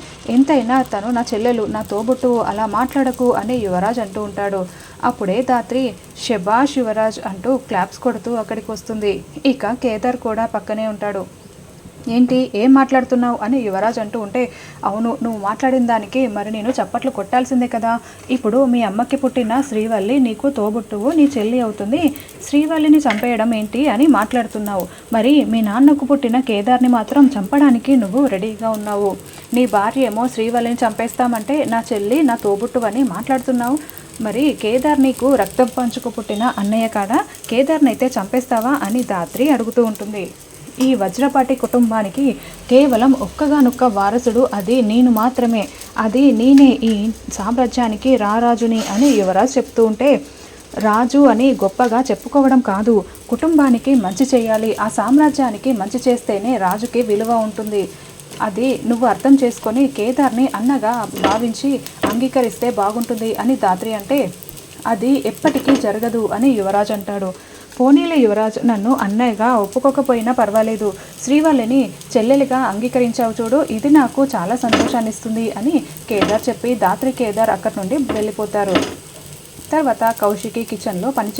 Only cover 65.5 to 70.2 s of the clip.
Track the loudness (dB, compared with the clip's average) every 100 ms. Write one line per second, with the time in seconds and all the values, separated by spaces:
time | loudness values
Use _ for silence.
65.5 | 0 2 2 2 -2 -2 -2 -2 2 2
66.5 | 2 0 0 0 -4 -6 -6 -6 -8 -16
67.5 | -20 -12 0 4 4 4 2 2 2 0
68.5 | 0 -2 0 0 0 0 0 0 0 0
69.5 | 0 0 0 0 0 0 0